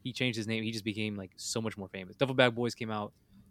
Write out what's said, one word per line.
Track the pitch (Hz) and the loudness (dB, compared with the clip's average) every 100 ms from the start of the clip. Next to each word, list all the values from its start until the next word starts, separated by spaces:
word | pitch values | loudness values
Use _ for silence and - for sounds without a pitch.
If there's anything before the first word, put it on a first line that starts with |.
he | 131 | -8
changed | - 127 113 | 0 0 0
his | 107 | -2
name. | 110 | -2
He | 110 | -2
just | 113 104 | -2 -2
became, | 104 107 101 | -2 -2 -4
like, | 95 - | -8 -10
so | - 117 | -4 -2
much | 110 101 | -2 -4
more | 95 | -8
famous. | 95 92 - | -10 -6 2
Duffel | 131 | 2
Bag | 131 123 117 | 6 6 6
Boys | 120 | -2
came | - 113 | -2 -4
out. | 107 107 - _ - - | -4 -4 -10 _ -20 -20